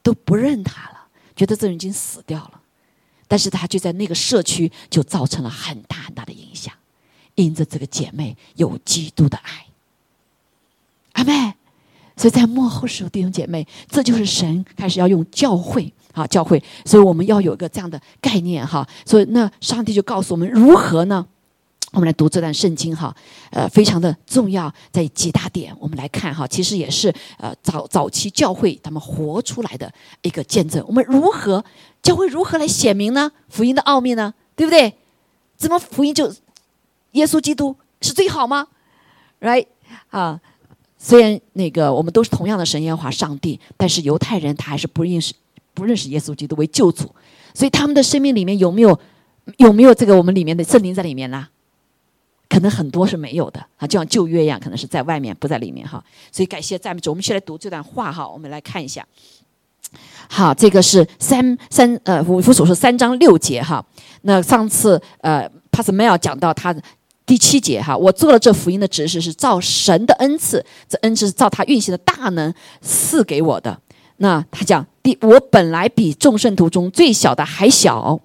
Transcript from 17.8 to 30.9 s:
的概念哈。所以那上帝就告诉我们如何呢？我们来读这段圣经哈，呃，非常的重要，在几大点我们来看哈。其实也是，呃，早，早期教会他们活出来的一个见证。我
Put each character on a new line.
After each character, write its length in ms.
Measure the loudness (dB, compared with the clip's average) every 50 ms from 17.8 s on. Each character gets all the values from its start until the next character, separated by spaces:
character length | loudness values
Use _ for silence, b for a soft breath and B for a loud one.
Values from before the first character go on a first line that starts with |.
| -12 -12
的 120 | -14 -14 b b b b
概 200 | -6 -2 -2 -2
念 260 | -2 -2 -4 -4 -6
哈。 180 | -6 -6 -6 -8 B B B B
所 140 | 4 4 4
以 40 | 4
那 220 | 4 2 0 0 0 -4 _
上 240 | -10 -8 -6 -6 -4
帝 100 | -2 -2
就 80 | -2 -2
告 180 | -2 -4 -6
诉 140 | -4 -4 -4
我 20 |
们 140 | -4 -4 0
如 260 | 4 6 8 8 8
何 280 | 8 6 0 0 0 0
呢？ 200 | 0 -2 -4 -4 _ _ _ _ _ _ _ _ _ _ _ -14 -6 _
我 80 | 0
们 60 | 0
来 60 | 0 2
读 160 | 2 0 0
这 120 | 0 -2
段 120 | -4 -4 -6
圣 220 | -2 -2 -2 -2
经 200 | -2 -6 -8 -6
哈， 200 | -6 -8 -10 -12 b b b b b b b
呃， 180 | b -6 -6 0
非 160 | 2 2 2
常 160 | 4 2 0
的 140 | -2 -2 -4 -4 _
重 240 | _ -2 -2 0 0
要， 220 | -4 -4 -6 -8 -12 b b b
在 160 | b -4 -4 -4
几 220 | _ -6 -6 -4
大 180 | -4 -6 -8 -6
点 220 | _ -10 -12 -12 -18 -12
我 80 | -12
们 100 | -10 -10
来 120 | -10 -12 -10
看 260 | -10 -8 -8 -8 -8
哈。 100 | -8 -8
其 160 | -8 -6 -6
实 160 | -6 -4 -4
也 140 | -6 -6 -6
是， 240 | -6 -2 -2 -2 -2 B B B B
呃， 180 | B -14 -14 -14 _ _
早， 240 | -6 -6 -6 -10
早 240 | -4 -4 -2 -2 -2
期 180 | -6 -8 -8 -6
教 240 | -4 -2 -2 -2 -2
会 220 | -2 -2 -2 -2 -4 _
他 80 | -12
们 100 | -12 -12
活 400 | -12 -10 -10 -8 -8 -6 -6 -8
出 220 | -8 -8 -10 -10 -10
来 140 | -10 -10
的 120 | -12 -16 -16 -18 b b b b b _
一 60 | -8
个 140 | -8 -8 -10
见 260 | _ -2 -2 -2 -2
证。 160 | -4 -6 -6
我 40 | -2